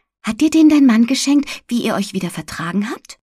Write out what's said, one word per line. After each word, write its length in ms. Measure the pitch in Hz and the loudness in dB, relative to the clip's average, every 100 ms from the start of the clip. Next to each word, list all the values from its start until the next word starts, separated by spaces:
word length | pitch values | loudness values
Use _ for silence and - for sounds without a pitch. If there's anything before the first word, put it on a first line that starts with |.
| _ _ | _ _
Hat 180 | - 220 | -8 -2
dir 120 | 302 | 0
den 180 | 320 311 | 4 4
dein 160 | 302 277 | 6 4
Mann 220 | 220 233 | 4 2
geschenkt, 560 | 262 - 285 285 - - | 0 0 0 0 -8 -6
wie 140 | 240 | -4
ihr 140 | - 208 | -2 -4
euch 180 | 196 | -4
wieder 160 | 196 175 | -6 -8
vertragen 640 | - 156 - 165 180 208 | -8 -12 -10 -6 -4 -6
habt?“ 280 | 320 - - | -8 -16 -20